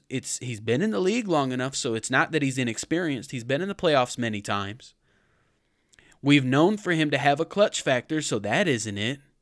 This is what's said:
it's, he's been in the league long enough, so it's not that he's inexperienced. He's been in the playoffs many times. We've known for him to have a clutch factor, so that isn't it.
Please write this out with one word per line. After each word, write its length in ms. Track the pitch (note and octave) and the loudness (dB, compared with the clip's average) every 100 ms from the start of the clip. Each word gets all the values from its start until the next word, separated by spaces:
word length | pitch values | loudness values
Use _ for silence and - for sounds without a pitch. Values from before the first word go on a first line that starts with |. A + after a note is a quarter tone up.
| - | -8
it's, 300 | C3 - - | -8 -6 -8
he's 220 | B2 G#2+ | -8 -6
been 220 | A2 C3 | -2 0
in 80 | A3 | 2
the 100 | G3+ | 0
league 280 | F#3 A#3+ G#3 | 0 0 0
long 240 | D3+ C3 | 0 0
enough, 240 | B2+ C3 - | -2 -4 -4
so 180 | B2 | -4
it's 160 | A2+ - | -4 0
not 220 | C3 E3 | 0 2
that 100 | D#3 | 0
he's 160 | C#3 B2+ | 0 -2
inexperienced. 760 | A#2+ G#2+ - E3 E3 B2+ - | -2 -4 -4 -2 -2 -4 -6
He's 120 | B2+ | -8
been 160 | A2+ C#3 | -2 -2
in 80 | G3 | -2
the 60 | |
playoffs 420 | G3 F3 C#3 B2 - | -2 2 2 2 -2
many 240 | A#2 G#2 | -4 -4
times. 540 | G#2+ G2+ G2 B2 - _ _ _ _ _ _ _ _ _ _ _ _ _ | -4 -4 -4 -10 -20 _ _ _ _ _ _ _ _ _ _ _ _ _
We've 220 | C#3 C#3+ | 4 6
known 340 | C3 C#3+ F3+ G#3 | 6 4 4 2
for 140 | F3+ | 0
him 180 | D#3+ D3+ | 0 2
to 80 | C3+ | 2
have 200 | C#3 C#3+ | 2 2
a 60 | |
clutch 380 | E3 G3+ G#3 - | 0 2 2 2
factor, 400 | D3+ B2 - D#3 | 0 -2 0 -4
so 160 | - A2+ | -2 -2
that 260 | G2+ D3 F3+ | 0 0 2
isn't 300 | A#2 G#2+ G2+ | 0 -2 -4
it. 240 | A2+ C#3 _ _ | -4 -4 _ _